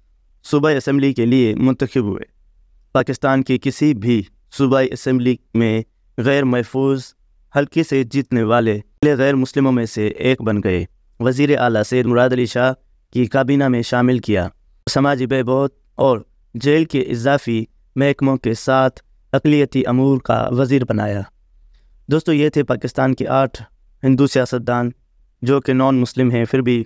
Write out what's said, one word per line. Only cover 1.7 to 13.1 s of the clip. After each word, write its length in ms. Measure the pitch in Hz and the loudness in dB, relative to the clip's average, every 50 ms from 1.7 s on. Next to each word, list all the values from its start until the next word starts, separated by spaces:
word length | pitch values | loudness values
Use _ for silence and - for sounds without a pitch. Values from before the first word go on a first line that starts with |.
| 127 - 135 - - 135 107 | 0 0 -2 -2 -2 -2 -2
हुए। 200 | 101 95 - - _ _ _ _ _ _ _ _ _ _ _ _ _ - | -2 -4 -8 -10 _ _ _ _ _ _ _ _ _ _ _ _ _ -2
पाकिस्तान 460 | 131 131 - 127 - - 135 135 135 | -2 -2 -2 -4 -4 -2 0 0 0
की 160 | 131 - 127 | 0 0 -2
किसी 360 | 123 - 135 - - 151 151 139 | -2 -2 -4 -2 0 0 0 0
भी 300 | 101 104 120 120 107 95 - _ _ _ _ - | 0 0 0 0 0 -2 -6 _ _ _ _ -4
सूबाई 340 | - 139 127 135 135 131 - | -2 0 2 2 2 0 0
असेंबली 480 | 123 - - 135 131 127 123 127 123 - _ _ - | -4 -6 -4 -2 -2 0 0 0 -2 -2 _ _ -2
में 280 | 113 117 110 110 110 110 _ _ _ _ _ - | -2 0 0 -2 -4 -6 _ _ _ _ _ -8
गैर 260 | - 110 135 139 143 139 | -4 -2 0 0 0 0
महफूज 680 | 127 123 123 110 - - 131 135 139 135 131 127 - _ _ _ _ _ _ _ _ - | 0 0 -2 -4 -4 -4 -2 0 0 -2 -2 -6 -12 _ _ _ _ _ _ _ _ -2
हल्के 300 | 143 143 - - 160 160 | -2 -2 -2 -2 -4 -2
से 200 | - 139 135 127 | 0 0 -2 -2
जीतने 380 | 113 131 139 127 - 127 117 113 | -2 -2 -4 -4 -2 0 0 0
वाले 300 | 107 117 120 117 113 104 | 2 2 2 2 0 -2
पहले 420 | 104 - _ _ - 147 147 143 | -4 -6 _ _ -2 0 0 2
गैर 180 | 120 135 139 143 | 2 2 2 2
मुस्लिमों 360 | 131 131 - - 139 135 131 | 0 0 -2 0 0 0 2
में 140 | 127 120 113 | 2 0 -2
से 220 | 110 - 110 107 104 - - | -4 -4 -2 -2 -2 -2 -2
एक 200 | - 127 131 - | 0 0 0 0
बन 160 | 113 113 104 104 | 0 -2 -2 0
गए। 240 | 95 101 90 87 87 - _ _ _ _ _ - | 0 0 0 -2 -4 -6 _ _ _ _ _ -4
वज़ीर 360 | 117 127 127 135 143 143 147 | -2 -2 0 2 2 2 2
आला 260 | - 123 120 113 107 107 | 2 2 0 0 0 0
सैयद 220 | - 123 127 117 | 0 0 0 2
मुराद 280 | 120 120 120 127 127 127 | 2 2 2 2 2 2
अली 140 | 123 123 | 0 -2
शाह 240 | 107 - 120 127 131 131 - _ _ _ _ _ _ | -2 -2 0 0 0 -2 -4 _ _ _ _ _ _